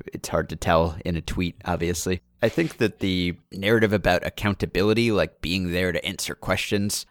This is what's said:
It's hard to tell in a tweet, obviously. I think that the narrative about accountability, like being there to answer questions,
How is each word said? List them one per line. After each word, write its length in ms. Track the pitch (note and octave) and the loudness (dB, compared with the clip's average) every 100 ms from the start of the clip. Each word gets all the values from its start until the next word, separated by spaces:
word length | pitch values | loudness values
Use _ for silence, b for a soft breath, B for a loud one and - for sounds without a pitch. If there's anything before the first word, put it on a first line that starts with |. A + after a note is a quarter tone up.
| - | -12
It's 160 | - - | -12 -4
hard 200 | E2 D#2+ | -2 -2
to 60 | G2+ | -4
tell 420 | - E2 E2 D#2 - | 2 2 2 -2 -4
in 100 | E2 | -4
a 60 | |
tweet, 340 | - - F2+ - - | -4 -4 -4 -4 -4
obviously. 560 | F2 E2+ F2 - F2+ - _ | -2 -2 -2 -2 -4 -6 _
I 60 | A#2 | 0
think 300 | - E3 - | 0 -2 0
that 220 | A2 - | 0 0
the 360 | G2 F#2 F2 E2+ _ | 0 0 0 -2 _
narrative 400 | F#2+ G2 A#2 G#2+ | -4 2 4 4
about 340 | G2+ F#2 F2+ D#2+ | 4 2 2 0
accountability, 840 | - G#2+ G2 F2+ - G2+ A2 A#2 | -2 -2 -2 -2 2 2 4 4
like 300 | G2+ D#2+ - | 2 0 -2
being 300 | D2 F#2 F2+ | -2 -2 0
there 180 | F2 F#2 | 0 0
to 140 | E2 D#2+ | 0 -4
answer 300 | F2+ - D2+ | -6 -8 -6
questions, 720 | - F#2+ - G#2 G2+ - - | -2 -2 0 0 0 -4 -6